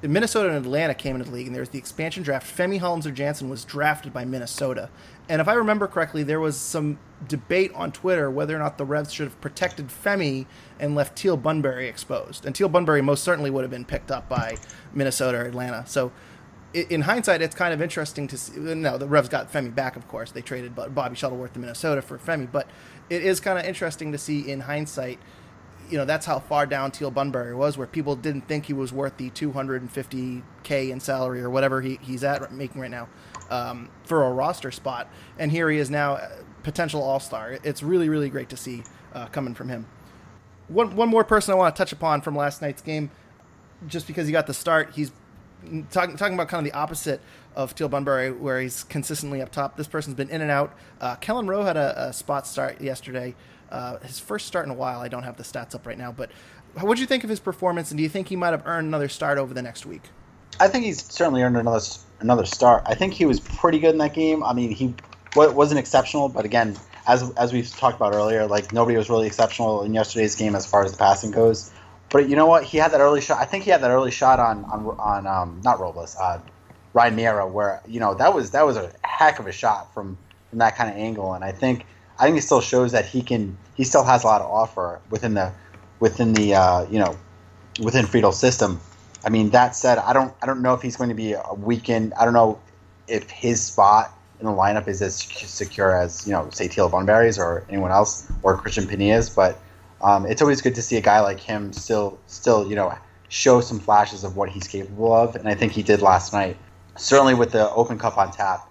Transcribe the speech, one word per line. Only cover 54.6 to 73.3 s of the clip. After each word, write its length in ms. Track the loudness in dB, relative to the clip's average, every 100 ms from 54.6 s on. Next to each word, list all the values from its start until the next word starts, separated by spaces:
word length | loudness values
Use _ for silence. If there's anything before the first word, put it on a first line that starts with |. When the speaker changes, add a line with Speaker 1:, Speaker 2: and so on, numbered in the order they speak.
| -6
Speaker 1:
in 40 |
a 40 |
while. 260 | -6 -6 -6
I 80 | -10
don't 140 | -10
have 160 | -12 -14
the 40 |
stats 320 | -14 -12 -12
up 120 | -14 -14
right 100 | -12
now, 160 | -12
but 180 | -12 -14 -14 -20 -20 _ -6
what 160 | 0 0
do 40 |
you 60 | 0
think 180 | -2
of 60 | -2
his 100 | -6
performance, 500 | -6 -4 -2 -2 -6
and 60 | -4
do 60 |
you 60 | -4
think 180 | -4 -6
he 80 | -2
might 140 | -2
have 160 | -2 -4
earned 200 | -4 -4
another 220 | -4 -4
start 300 | -4 -2 -2
over 160 | -2
the 80 | -6
next 240 | -10 -14 -16
week? 160 | -18 -20 -20 -20 _ -20 2
Speaker 2:
I 80 | 2
think 160 | 2
he's 180 | -4 -6
certainly 400 | -10 -2 0 2
earned 140 | 2 2
another 220 | 0 -2
s-, 260 | -4 -12 -20 _
another 240 | 2 2
start. 380 | 2 4 6 6
I 100 | 4
think 200 | 0 0
he 100 | 2
was 160 | 2 2
pretty 380 | -2 0 2 4
good 140 | 4
in 60 | 4
that 140 | 2
game. 320 | 0 0 0
I 80 | 0
mean, 200 | -2 -2
he 220 | -2 -4 -6 -16 -20 -2
wa-, 160 | 6 6
wasn't 300 | 8 4 4
exceptional, 480 | 4 2 4 0 0
but 160 | 0
again, 320 | 0 2 2 -2 -12 -8 2
as, 240 | 2 2
as 240 | 0 0
we've 200 | 0 -4
talked 220 | 0 0 2
about 180 | 0
earlier, 320 | 2 2 2 2
like, 280 | 0 -2
nobody 240 | 2 4 2
was 100 | 2
really 180 | 0 0
exceptional 580 | 2 0 2 -2 -2
in 100 | -2
yesterday's 420 | 0 0 0 -2 0
game 180 | -2
as 120 | -2 2
far 180 | 2
as 80 | 2
the 60 | 2
passing 320 | 4 4 2
goes. 420 | 4 4 4 -6 -18 -20 -20 2
But 180 | 4 4
you 80 | 4
know 100 | 8
what? 180 | 6
He 120 | 4 2
had 160 | 4
that 80 | 6
early 220 | 6 4
shot. 180 | 2